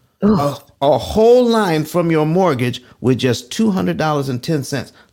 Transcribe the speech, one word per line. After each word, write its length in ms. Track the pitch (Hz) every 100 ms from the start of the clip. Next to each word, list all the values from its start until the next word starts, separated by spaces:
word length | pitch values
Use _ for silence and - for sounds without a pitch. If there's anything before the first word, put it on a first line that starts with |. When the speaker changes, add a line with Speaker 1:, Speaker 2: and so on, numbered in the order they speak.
| _ -
Speaker 1:
a, 60 | 202
Speaker 2:
Ugh. 440 | 196 143 135 _ -
Speaker 1:
a 160 | 139 127
whole 480 | - 208 226 247 240
line 400 | 226 190 156 151
from 260 | 175 170
your 140 | 160 156
mortgage 580 | 175 185 131 123 120 - -
with 160 | 127 120
just 320 | 127 120 -
two 200 | - 220
hundred 260 | 185 180 156
dollars 300 | 156 151 135
and 140 | 123
ten 200 | - 156
cents. 280 | 127 135 98 _ _